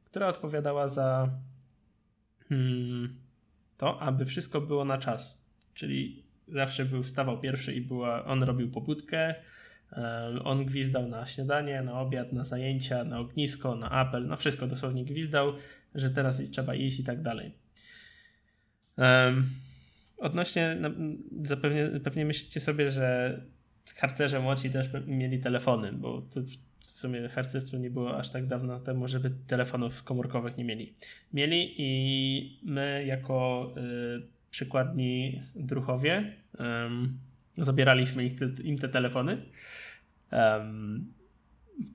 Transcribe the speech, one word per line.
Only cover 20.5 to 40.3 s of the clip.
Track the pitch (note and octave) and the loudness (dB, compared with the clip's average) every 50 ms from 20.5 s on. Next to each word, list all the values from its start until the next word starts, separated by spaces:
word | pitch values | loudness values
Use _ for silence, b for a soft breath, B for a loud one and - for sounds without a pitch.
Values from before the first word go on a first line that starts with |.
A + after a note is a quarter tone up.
| - F3 E3 E3 D#3+ - | 2 2 2 2 2 0
no, | D#3 D3+ | -2 -2
m, | - - D#3+ D3+ D3+ - - - - - D3+ | -2 -2 -4 -4 -4 -6 -10 -10 -8 -6 -2
zapewne, | C#3+ C#3+ C3+ C#3+ D3 D3 D3+ D3 D3+ - C#3+ | -2 0 2 2 2 4 4 2 2 0 -2
pewnie | C3 C#3+ C3+ D#3+ D3+ | -2 -2 0 0 0
myślicie | D3+ D3 - - - - D#3+ | 0 0 -2 -4 -6 -6 -4
sobie, | - - D3 D3 C#3+ C#3 | -2 0 2 4 2 2
że | C3+ C3+ C3 B2+ B2+ B2 B2 B2+ - - - - - - _ _ _ _ - - - | 2 2 4 4 4 4 2 0 -2 -4 -8 -14 -20 -20 _ _ _ _ -16 -16 -4
harcerze | - - C3 C3 - D3 C#3 C#3 C3+ | -2 -2 0 2 2 2 2 2 2
młodsi | C3 C3 C3+ C3 - C3 | 2 2 0 0 0 0
też | C3 C3+ C3 C3 | 0 0 -2 -2
pe-, | - C3+ C3 | -4 -6 -4
mieli | D3 C3+ C3 B2+ B2+ C3 B2 | -2 -2 0 0 0 0 0
telefony, | B2+ B2 B2 A#2+ B2 C3+ A#2+ A2 G#2+ G2+ A2+ | 0 0 0 2 4 2 2 2 2 -2 -4
bo | C3 C3 A#2+ A#2+ B2+ B2+ | -6 -4 -6 -6 -6 -8
to | - - C3+ B2+ | -8 -6 -6 -6
w, | C3 - - - - _ - | -8 -10 -16 -20 -20 _ -20
w | - - - - | -20 -20 -14 -8
sumie | - B2+ B2 A#2+ A#2+ A#2+ | -6 -4 -4 -4 -4 -4
harcerstwo | - C3+ B2+ C3 - C3+ C3+ - - | -4 -4 -4 -2 -2 -4 -4 -4 -4
nie | B2+ B2+ B2 | -4 -4 -4
było | B2 B2+ A#2+ B2 C#3+ C3+ | -2 -2 -2 -2 -2 -4
aż | B2+ - | -4 -4
tak | - C3 C3 | -4 -4 -2
dawno | C3 B2+ B2 B2+ B2+ B2 B2+ | -2 -2 -2 -2 -4 -4 -4
temu, | - C3+ B2+ B2+ B2 B2+ | -4 -2 -2 -2 0 -2
żeby | C3 C3 B2+ B2+ C3 - - | -2 0 0 -2 -2 -4 -4
telefonów | - C3 B2 B2 B2 - B2 A#2+ A#2 A#2+ - - | 0 0 2 2 2 0 -2 -2 -2 -4 -6 -6
komórkowych | - C3 B2 B2 B2+ - B2 A#2+ A#2+ A#2+ | -2 -2 -2 0 0 -2 -2 -2 -4 -4
nie | - A#2+ | -4 -4
mieli. | A#2 G#2+ A2+ G#2+ - - B B B B B B B B | -4 -4 -4 -8 -10 -14 B B B B B B B B
Mieli | C#3+ C#3+ D#3 E3+ E3+ F3 - - - | 2 2 4 4 2 2 0 -2 -2
i | D3 C3 C3 C3 C3 C3+ C3+ C3+ C3+ C3+ C3+ C3+ C3+ C3+ - - - | 0 2 2 2 2 2 2 2 2 2 0 0 -4 -6 -12 -10 -6
my | F#3 C#3+ C#3 C#3 C#3+ C#3 C#3 C#3+ | -4 -2 0 0 0 0 -2 -2
jako, | C3+ C3 C3 C3 C3+ C3 B2+ B2+ B2+ B2+ B2 B2 B2 - | -2 -2 -2 -2 0 0 2 2 2 2 0 -2 -4 -6
y, | - B2 A#2+ A#2+ A#2+ A#2+ A#2+ A#2+ A#2+ B2 - - _ _ _ | -6 -6 -4 -4 -4 -4 -4 -4 -6 -8 -12 -18 _ _ _
przykładni | - - C#3 C3 - C3 C3 C3+ - C3 B2+ B2 B2 B2+ C3 C3+ C3+ - - - - | -8 -8 -4 0 2 2 2 2 2 2 2 2 2 2 0 -2 -4 -6 -10 -10 -10
druchowie, | G3 C#3 B2+ C#3 B2+ C3 - B2+ B2+ C#3 D#3 F3 G3+ G#3 G#3 - - - _ - - | -8 -4 -2 -2 -2 0 0 0 2 4 4 4 2 0 -2 -6 -12 -18 _ -10 -6
em, | A#2+ A#2+ A#2 A#2 A#2 A#2+ A#2+ A#2+ B2 C3 C3 - - - - _ _ _ - | -4 -2 -2 -2 -2 -2 -2 0 0 -2 -2 -4 -10 -16 -20 _ _ _ -6
zabieraliśmy | - C#3+ C3 C3+ C3+ C3 C3 C3 B2+ B2 B2+ C3 C3 B2 | -2 0 2 4 6 8 8 8 8 6 2 2 0 0
ich | B2 B2+ - | -2 0 -2
te, | C3+ B2+ C3 - - | -2 -2 -2 -4 -4
im | D3+ C#3+ C3+ | -2 -2 -2
te | C3+ B2+ | -2 0
telefony. | - B2+ B2 B2 B2+ C3 B2 D#3 G#3 - - - B B B B B B B B B B B B _ _ _ - | 2 2 2 2 2 0 0 0 0 -2 -6 -10 B B B B B B B B B B B B _ _ _ -2